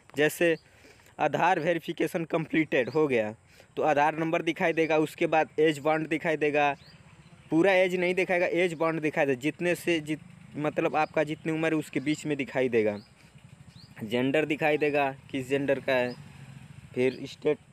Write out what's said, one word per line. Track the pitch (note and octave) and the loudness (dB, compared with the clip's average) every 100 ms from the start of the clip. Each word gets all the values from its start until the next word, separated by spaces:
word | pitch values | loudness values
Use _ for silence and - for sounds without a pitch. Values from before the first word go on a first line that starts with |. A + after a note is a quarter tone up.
| _ - | _ 0
जैसे | D3+ - E3+ D#3 _ - - - - - | 0 2 0 0 _ -20 -20 -20 -14 -4
आधार | D#3 C#3+ E3 F3+ | -2 2 2 2
वेरिफिकेशन | D#3 E3+ - E3+ E3 F3+ | 0 -2 -4 -4 -4 -4
कंप्लीटेड | E3 E3 D#3 E3 D3+ D3+ A#2 | -4 -4 -2 -2 0 0 2
हो | D#3 D3+ | 2 2
गया, | A#2+ G#2+ A2+ _ - - - | 2 0 -4 _ -20 -12 -2
तो | |
आधार | C#3 C#3+ D3 D#3 | 2 4 2 2
नंबर | E3 E3+ | -2 -2
दिखाई | E3 D#3+ F3+ | -2 0 0
देगा, | D#3+ D#3+ D#3 | 2 2 2
उसके | D#3 - E3 | 0 0 0
बाद | D#3 D#3 - | 2 0 2
एज | D#3+ C#3+ | 2 2
बाउंड | C#3 D#3 D#3 | 0 0 -2
दिखाई | D#3+ F3 D3+ | -4 -2 0
देगा, | D3+ D3 C#3+ C#3 - - - - - - - | 0 2 0 -2 -10 -20 -20 -20 -20 -18 -2
पूरा | D#3+ F#3 | 2 4
एज | F#3 F#3 | 4 4
नहीं | F3+ F3 | 2 0
दिखाएगा, | F#3 F3+ F3 F3+ | 0 0 0 0
एज | E3 F3+ | 2 0
बाउंड | D3+ E3 D#3+ | 0 -2 0
दिखाई | D3+ E3 C#3+ | -2 0 0
देगा, | B2+ | 0
जितने | C#3+ - F3 | -2 -2 -2
से | E3 - E3 | -2 -2 -2
जित-, | D3+ D3+ - - - - | -2 -8 -10 -20 -14 -6
मतलब | D3+ - D#3+ D3+ | -4 -2 0 0
आपका | D#3 - | 0 0
जितनी | D3+ D#3 D#3+ | -2 -4 -4
उम्र | D#3 D#3+ | -2 0
है | D#3 | 0
उसके | D3+ D3+ | -2 -4
बीच | C3+ D3+ D3+ | -4 -4 -4
में | C#3+ | -4
दिखाई | C3 C3+ C3 | -4 -2 2
देगा। | A#2 G#2+ G#2 - _ - - - - - - - - | 2 2 -2 -10 _ -20 -20 -20 -20 -20 -20 -20 -12
जेंडर | A2 A#2+ C3 D3+ | -4 -2 0 0
दिखाई | D3+ D3 D#3+ D3+ | 0 0 0 2
देगा, | D3+ C#3+ C#3 C3+ - | 2 2 0 -4 -8
किस | C3+ B2+ | -8 -2
जेंडर | C#3 C#3 C3+ | -2 0 -2
का | B2+ | 0
है, | B2+ B2 A#2+ - - - - - - - | 0 0 -6 -16 -20 -20 -20 -20 -20 -10
फिर | - B2+ B2 | -2 0 -2
स्टेट | C3+ - D3+ D3 _ | -10 -6 -2 -2 _